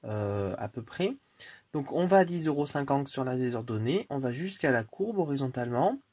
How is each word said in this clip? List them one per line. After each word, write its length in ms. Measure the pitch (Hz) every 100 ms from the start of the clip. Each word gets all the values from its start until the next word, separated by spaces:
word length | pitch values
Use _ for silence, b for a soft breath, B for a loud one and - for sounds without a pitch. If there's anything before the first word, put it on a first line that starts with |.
euh, 500 | 113 107 104 101 98 -
à 80 | 110
peu 160 | 127
près. 320 | 113 - 185 277 B B B B B
Donc 180 | 151 139
on 120 | - 180
va 140 | 196
à 60 | 175
dix 200 | 175 156
euros 220 | 143 147
cinquante 400 | 147 139 139 139
sur 160 | -
l'axe 160 | 127 127
des 160 | 127 120
ordonnées, 500 | 120 110 110 175 233
on 80 | 143
va 120 | 131
jusqu'à 380 | 123 185 196 156
la 140 | 123
courbe 340 | 110 - 202 208
horizontalement 800 | 165 139 135 127 120 120 170 269 _